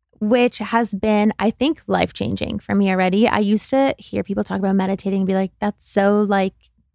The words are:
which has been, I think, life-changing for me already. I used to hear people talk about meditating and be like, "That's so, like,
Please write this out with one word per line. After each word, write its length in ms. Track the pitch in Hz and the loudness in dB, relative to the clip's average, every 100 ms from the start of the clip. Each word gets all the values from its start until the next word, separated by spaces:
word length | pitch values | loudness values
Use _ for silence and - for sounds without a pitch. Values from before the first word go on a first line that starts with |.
| _ _ | _ _
which 380 | 208 247 247 - | 0 2 2 -2
has 340 | 208 233 233 | -2 0 0
been, 400 | 196 220 208 214 - | -2 0 2 2 2
I 120 | 208 | -2
think, 320 | - 285 302 - | 0 -2 -2 -2
life-changing 720 | 185 180 - 202 - - 202 | 0 0 -4 -6 -4 -6 -6
for 160 | - | -2
me 160 | 202 196 | 0 2
already. 380 | 185 185 196 233 | 2 2 2 2
I 100 | - | 2
used 320 | 202 208 - | 2 0 0
to 240 | 269 269 - | 0 0 -2
hear 280 | - - | -8 -8
people 180 | 185 196 | -4 -6
talk 160 | 208 190 | -4 -2
about 160 | 196 | 0
meditating 460 | 196 190 196 190 196 | 0 0 -2 -2 -2
and 60 | 190 | 0
be 80 | |
like, 180 | 190 190 - | 0 -2 -4
"That's 280 | 208 - - | -6 -6 -4
so, 340 | 202 196 208 | 2 4 4
like, 320 | 208 196 190 - _ _ _ | 2 0 0 -4 _ _ _